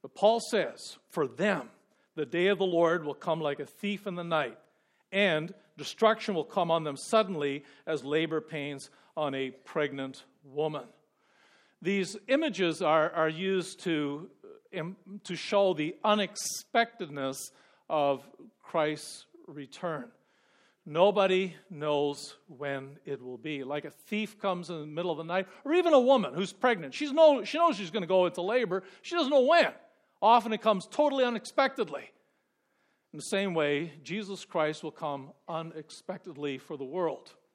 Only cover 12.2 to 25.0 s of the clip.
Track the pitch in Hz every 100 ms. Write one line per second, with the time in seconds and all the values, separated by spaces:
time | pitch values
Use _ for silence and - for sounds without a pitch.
12.2 | - 277 320 175 175 151 170 156 156 170
13.2 | 160 160 190 190 165 - 175 160 143 143
14.2 | 180 _ 101 - _ 185 160 190 - 202
15.2 | - 170 - 202 196 156 151 - 220 214
16.2 | 196 - - - - 233 233 - 165 139
17.2 | 135 135 - _ _ _ _ 156 143 135
18.2 | - - - _ - 170 151 151 - -
19.2 | - - - 147 135 - 175 151 120 _
20.2 | _ _ _ _ _ _ - 156 196 202
21.2 | 190 185 190 151 _ 151 147 147 147 143
22.2 | - - _ 131 143 139 135 147 - 135
23.2 | 127 123 156 143 131 147 143 - - 214
24.2 | 208 - 202 180 165 165 151 151